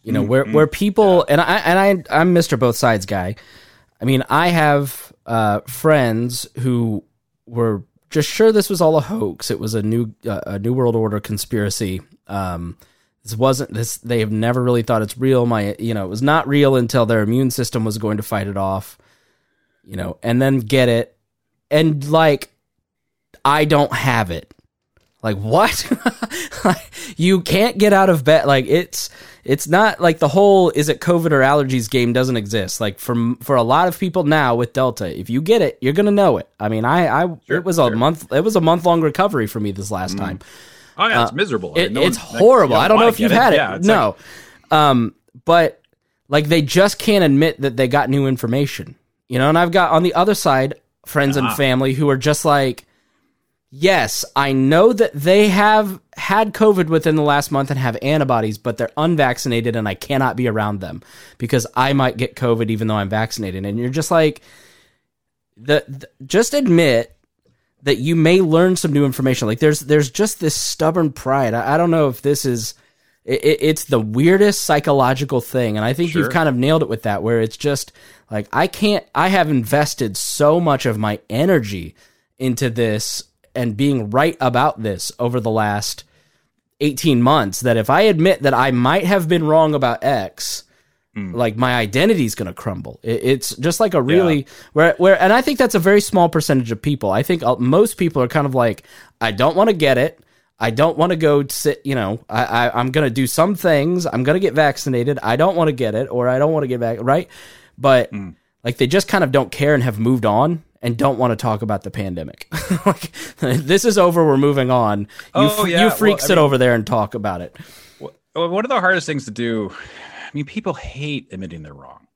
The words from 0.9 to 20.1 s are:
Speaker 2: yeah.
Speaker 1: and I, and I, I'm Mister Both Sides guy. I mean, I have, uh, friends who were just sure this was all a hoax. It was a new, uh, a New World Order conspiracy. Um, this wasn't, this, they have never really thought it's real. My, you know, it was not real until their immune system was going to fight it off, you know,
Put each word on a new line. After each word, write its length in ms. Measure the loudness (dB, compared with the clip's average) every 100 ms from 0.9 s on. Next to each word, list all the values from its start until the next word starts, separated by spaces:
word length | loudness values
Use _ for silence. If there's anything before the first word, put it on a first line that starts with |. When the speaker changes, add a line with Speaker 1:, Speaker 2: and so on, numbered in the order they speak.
| 2 4 4 4
Speaker 2:
yeah. 40 |
Speaker 1:
and 80 | 2
I, 160 | 2 0 2 2 2
and 180 | 0 -2
I, 80 | 0
I'm 120 | 2
Mister 240 | 2 2 0
Both 180 | 0 2
Sides 300 | 0 0 -2
guy. 300 | -4 -4 -8 -16 -20 -20 _ _ _
I 40 | -2
mean, 180 | -2 0
I 200 | 0 2
have, 640 | 2 2 2 -2 -10 -20 _ -6
uh, 360 | -2 0 -2
friends 840 | -6 -2 2 4 2 0 -4 -6 -10 -6
who 440 | -2 -2 -2 -4 _ _ _ _ -10
were 380 | -2 -2 -2 -8 _ _
just 200 | -4 -2
sure 220 | 2 4
this 180 | 4 0
was 120 | 0
all 160 | 2 2
a 40 |
hoax. 480 | -2 -6 -6 -6 -8
It 100 | -6
was 140 | -4 -4
a 60 |
new, 320 | -2 -2 -4 -8 -8
uh, 140 | -8 -8
a 140 | -6
New 140 | -2
World 220 | 0 0 0
Order 240 | -2 -4
conspiracy. 800 | -6 -8 -4 -4 -2 -4 -6 -6 -12 _ -10
Um, 500 | -8 -6 -8 -10 -14 _ _ _ _
this 140 | -12 -2
wasn't, 360 | 0 0 -4
this, 240 | -8 -8 -10
they 220 | -4 -2
have 140 | -2
never 280 | -2 -2 0
really 220 | 0 0
thought 180 | 0 -2
it's 160 | -2 -4
real. 280 | 0 0 0
My, 320 | -2 -4 -6
you 140 | -6
know, 100 | -6
it 60 | -6
was 120 | -4
not 240 | 0 0 0
real 280 | 2 2 2
until 300 | 0 0 2
their 160 | 0
immune 280 | 0 0 -2
system 340 | -2 -6 -4 -4
was 120 | -4
going 200 | -4 -4
to 60 |
fight 240 | -4 -6 -4
it 100 | -4
off, 400 | -4 -4 -8 -20 _ _ _ _ _ _ _ _ _
you 100 | -10
know, 220 | -10